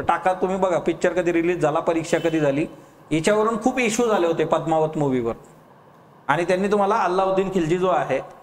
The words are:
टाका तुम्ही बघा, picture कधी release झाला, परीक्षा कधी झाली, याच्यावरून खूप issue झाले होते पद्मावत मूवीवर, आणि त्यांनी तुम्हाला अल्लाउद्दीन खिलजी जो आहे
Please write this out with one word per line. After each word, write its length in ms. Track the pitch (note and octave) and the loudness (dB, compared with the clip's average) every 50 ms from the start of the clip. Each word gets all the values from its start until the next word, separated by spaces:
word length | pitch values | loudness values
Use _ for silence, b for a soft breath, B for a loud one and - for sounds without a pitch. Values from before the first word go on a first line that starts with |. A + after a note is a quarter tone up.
| C#3 - | 0 0
टाका 240 | E3+ E3 - F#3 F#3 | 0 2 2 0 0
तुम्ही 240 | F#3 - F#3 F#3+ | 0 0 -2 0
बघा, 220 | F#3+ F#3+ F#3+ F3 D3+ | 0 0 0 0 0
picture 340 | C#3 F3 E3 - - F3+ E3+ | 0 -2 -2 0 0 0 0
कधी 200 | F3+ F3 E3+ E3 | 0 0 0 0
release 300 | E3 E3 E3+ F3+ E3 D3 | 0 0 0 0 0 0
झाला, 180 | D3 C#3+ E3 | 0 0 0
परीक्षा 380 | D3+ F3 E3+ D#3+ D#3+ - - E3 | 0 0 -2 -2 -2 -2 -2 0
कधी 200 | D#3+ E3+ D#3 D#3+ | 0 0 0 2
झाली, 260 | D3+ C#3+ C#3 C#3+ E3+ - B B B B B B - - | 2 2 2 0 -2 -4 B B B B B B -8 -4
याच्यावरून 520 | D3+ D#3+ D#3+ G#3+ G#3 G#3+ G#3+ A3 A#3 G#3+ - | -2 0 0 2 2 2 2 0 0 0 0
खूप 160 | C4+ C4 C4 | 0 0 0
issue 260 | B3 G#3+ A3 - A#3+ | 0 0 0 0 0
झाले 200 | A3+ G#3+ F#3 E3+ | 2 2 2 2
होते 180 | E3 E3 D#3+ D#3 | 0 0 0 0
पद्मावत 500 | D#3+ F3 D#3+ D3 D#3 D#3+ D#3+ D#3 D#3 D#3 D#3 | 0 0 -2 0 0 0 0 0 0 0 -2
मूवीवर, 360 | D3 C#3 B2+ B2+ A#2 A2+ A2 - - - - - - - - - - - - - - - - - - - | -2 0 0 0 -2 -2 -6 -8 -12 -20 -20 -20 -20 -20 -20 -20 -20 -20 -20 -20 -20 -20 -20 -8 -4 -2
आणि 160 | C#3 D#3+ F3 | 0 0 0
त्यांनी 260 | E3+ F#3 F#3 G3 G3+ | 0 0 0 0 0
तुम्हाला 260 | G#3 G#3 G3 G3 G#3+ | 2 2 2 2 0
अल्लाउद्दीन 540 | A3+ G3 F3 F3+ F#3+ F#3+ F#3+ F#3+ F#3+ G3 F#3+ F#3+ | 0 0 0 0 0 0 0 0 0 0 0 -2
खिलजी 260 | G3 E3 D#3 F3 F3+ | -2 0 0 0 0
जो 100 | F3+ F#3 | 0 0
आहे 300 | E3+ D3+ C3+ B2+ C3 C3+ - - - - | 0 0 0 0 -2 -4 -4 -8 -16 -20